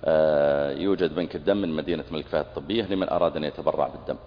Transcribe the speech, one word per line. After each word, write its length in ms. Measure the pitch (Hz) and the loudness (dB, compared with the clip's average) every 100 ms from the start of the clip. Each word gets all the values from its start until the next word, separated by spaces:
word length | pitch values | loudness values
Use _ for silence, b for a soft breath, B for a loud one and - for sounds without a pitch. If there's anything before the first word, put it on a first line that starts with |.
| - | 4
آه، 640 | 78 78 76 71 71 71 | 4 6 4 4 2 0
يوجد 440 | 69 92 90 87 78 | 0 0 2 2 0
بنك 200 | 82 87 | -4 -2
الدم 220 | 76 101 | 0 0
من 120 | 95 | 0
مدينة 340 | 78 76 82 73 | -2 -2 -4 -4
الملك 180 | 78 73 | -8 -2
فهد 200 | 82 76 | -2 -2
الطبية 380 | - 71 110 | -8 -4 -4
لمن 260 | 98 98 92 | -2 -2 0
أراد 280 | 85 85 80 | 2 2 0
أن 60 | |
يتبرع 440 | 76 - 73 - 67 | -6 -2 -2 0 -2
بالدم. 300 | 67 - 64 | -4 -10 -10